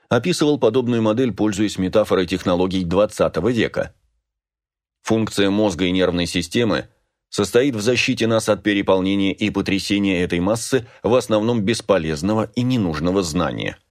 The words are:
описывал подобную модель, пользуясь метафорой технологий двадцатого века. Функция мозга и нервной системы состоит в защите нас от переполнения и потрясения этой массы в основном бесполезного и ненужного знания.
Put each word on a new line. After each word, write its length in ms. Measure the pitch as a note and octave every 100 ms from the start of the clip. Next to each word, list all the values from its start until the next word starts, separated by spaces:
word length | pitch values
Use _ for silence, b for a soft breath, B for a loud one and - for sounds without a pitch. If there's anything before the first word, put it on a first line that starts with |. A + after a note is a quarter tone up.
| _
описывал 500 | A#2+ A#2 E3+ D3+ D3
подобную 440 | A2+ A#2+ A#2+ A#2+
модель, 300 | G#2+ A2 C3
пользуясь 460 | F#2+ G#2+ F#2+ G#2 -
метафорой 480 | F#2 G#2+ G#2 F#2+ F2+
технологий 580 | F#2+ - F2 F#2 F#2
двадцатого 640 | F2 F2+ G#2 - E2+ E2 F#2+
века. 460 | A#2+ E2+ - - - _ _ _ _ _ _ _ _ _ _
Функция 480 | - A2+ G#2+ - G2
мозга 340 | G2+ G#2+ E2
и 80 | F#2
нервной 340 | F#2 F2+ F2 F2
системы 640 | F2+ E2+ A#2+ A#2 D#2 - _ _ _ _
состоит 460 | - G2+ A#2+ C#3+ A2+
в 40 |
защите 460 | G#2 A#2+ - B2 A2+
нас 220 | A2+ G#2+
от 140 | G2+
переполнения 680 | G#2 G2+ F#2+ F#2+ F#2 G2 G2
и 180 | F2+ G#2
потрясения 720 | G2 F#2+ F#2+ - G2+ G2+ F2+
этой 160 | F2 F2
массы 480 | F2+ A2+ - C3 A#2 B
в 100 | F#2+
основном 460 | B2+ A#2 G#2+ A2 A#2+
бесполезного 920 | G2+ A2+ - G2 D#2+ D#2 F#2 A2 G#2+ -
и 60 |
ненужного 600 | B2 B2+ F#2 D#2 E2+ F#2+
знания. 560 | F2 E2 D#2 A#1 G1+ - _